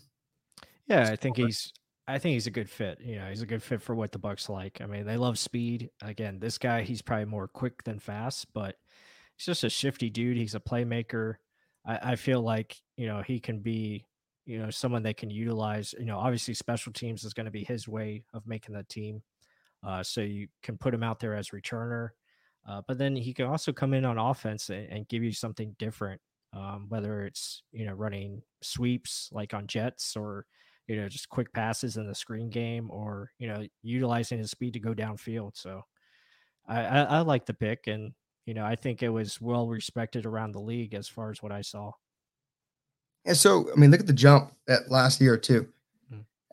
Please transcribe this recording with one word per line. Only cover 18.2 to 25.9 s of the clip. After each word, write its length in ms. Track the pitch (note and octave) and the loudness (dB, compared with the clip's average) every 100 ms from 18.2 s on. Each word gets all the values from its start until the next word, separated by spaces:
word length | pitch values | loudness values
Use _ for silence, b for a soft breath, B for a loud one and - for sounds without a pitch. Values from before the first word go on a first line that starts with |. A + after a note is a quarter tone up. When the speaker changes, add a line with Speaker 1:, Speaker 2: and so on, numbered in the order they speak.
| - | -12
Speaker 1:
of 120 | A#2 A2 | -14 -10
making 300 | A2 - G#2 | -10 -10 -12
the 80 | |
team. 400 | F#2+ A2 G#2+ G#2+ - _ _ _ _ _ G2 | -12 -10 -10 -10 -14 _ _ _ _ _ -8
Uh, 180 | F#2 | -6
so 160 | F#2 - | -4 -4
you 260 | G#2 G2+ G#2 _ | -4 -6 -10 _
can 160 | - A2 | -12 -4
put 160 | C3 | -2
him 100 | A#2 | 0
out 160 | A#2 A2 | -2 -4
there 120 | A2+ G#2 | -4 -6
as 140 | G2 | -8
returner, 580 | G2+ - A#2 A#2 A#2+ A#2 - _ _ _ _ - | -10 -8 -8 -6 -6 -8 -12 _ _ _ _ -14
uh, 140 | G2+ - | -10 -6
but 120 | B2+ | -2
then 180 | C#3 C3+ | 0 0
he 180 | A#2+ | -4
can 120 | B2+ B2 | -2 -2
also 260 | D#3 - | -2 -2
come 220 | C3+ C3+ | -2 2
in 100 | C3+ | 2
on 140 | C3 A2+ | 2 2
offense 520 | A#2 C3+ A2 G#2+ - | 0 0 -2 -6 -6
and, 180 | G2 G#2+ | -8 -6
and 180 | G#2 G#2 | -8 -4
give 160 | A#2 | -2
you 80 | A#2 | -2
something 420 | G2+ A2+ G#2+ G#2+ G#2 | -2 -6 -6 -10 -6
different. 400 | A2+ | -8